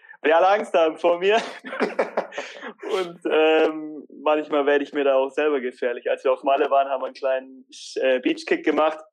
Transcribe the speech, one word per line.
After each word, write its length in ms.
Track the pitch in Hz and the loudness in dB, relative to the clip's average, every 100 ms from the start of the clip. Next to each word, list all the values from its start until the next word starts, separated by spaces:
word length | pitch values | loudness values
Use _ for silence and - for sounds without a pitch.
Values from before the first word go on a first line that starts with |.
| - - | -20 -6
weil 120 | 147 | 2
alle 160 | 165 185 | 4 4
Angst 260 | 208 147 | 2 0
haben 240 | 180 160 156 | 2 2 2
vor 200 | 175 175 | 0 2
mir. 180 | 190 220 - - | 2 0 0 -10
<laughs> 1300 | - - - - - - - - - - 254 - - | -12 -4 -4 -2 -4 -6 -8 -10 -12 -14 -16 -14 -6
Und, 300 | 190 175 175 160 | -4 -4 -8 -2
ähm, 720 | 151 156 160 160 156 156 151 - - | 2 4 4 2 -2 -10 -14 -16 -6
manchmal 440 | 143 151 151 151 139 | 0 0 0 0 2
werde 160 | 143 | 2
ich 100 | 139 | 0
mir 120 | 143 | 0
da 100 | 139 | 2
auch 160 | 131 135 | 2 2
selber 300 | 143 151 143 | 0 0 0
gefährlich. 500 | 123 - 127 120 123 | -4 -4 -4 -4 -4
Als 140 | 127 | -2
wir 80 | 135 | 0
auf 100 | 131 | 0
Malle 280 | 139 139 143 | 2 2 4
waren, 180 | 139 139 | 2 2
haben 140 | 131 | -2
wir 40 | 131 | -6
einen 80 | |
kleinen, 520 | - 135 131 131 131 - - - - | -6 -4 -2 -6 -16 -20 -20 -14 -2
äh, 220 | 131 127 | 0 2
Beachkick 460 | 143 165 - 170 | 0 -4 -2 -2
gemacht 340 | 156 147 156 156 - | 0 2 2 0 -10